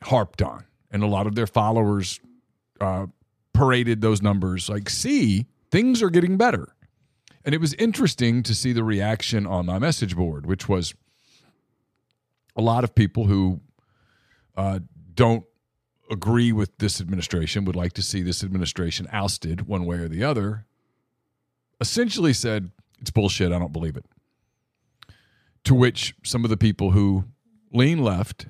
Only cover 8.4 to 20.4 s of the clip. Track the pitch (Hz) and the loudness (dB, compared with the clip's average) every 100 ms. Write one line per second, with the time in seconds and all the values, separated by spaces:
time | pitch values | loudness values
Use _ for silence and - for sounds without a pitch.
8.4 | 117 110 127 117 110 101 104 110 - 110 | 0 -2 0 0 0 0 0 -2 -2 -2
9.4 | 98 90 87 92 156 156 104 87 85 73 | -2 -2 -2 -2 0 0 -2 -2 -2 -4
10.4 | 78 92 - 92 80 - _ _ _ _ | -4 -4 -2 -2 -2 -10 _ _ _ _
11.4 | _ _ _ _ _ _ _ _ _ _ | _ _ _ _ _ _ _ _ _ _
12.4 | _ - 113 120 120 - 101 117 104 98 | _ -2 0 2 2 2 2 2 2 4
13.4 | 92 90 - _ _ _ _ _ _ _ | 2 -2 -8 _ _ _ _ _ _ _
14.4 | _ - 98 95 - - - 85 120 113 | _ -6 -4 -4 -8 -18 -6 2 2 2
15.4 | - _ _ _ _ _ - 107 110 120 | -4 _ _ _ _ _ -10 -6 0 2
16.4 | 120 107 95 - 104 - 87 92 80 87 | 2 2 -2 -4 -4 -4 -6 -6 -4 -4
17.4 | 80 104 95 87 87 - 87 98 90 87 | -2 -4 -4 -2 -4 -4 -6 -4 -4 -4
18.4 | 98 95 85 - 85 - 90 101 101 - | -4 -4 -4 -4 -4 -6 -6 -4 -4 -4
19.4 | 80 85 104 95 87 87 82 80 131 113 | -6 -6 -6 -4 -4 -6 -6 -4 -2 -2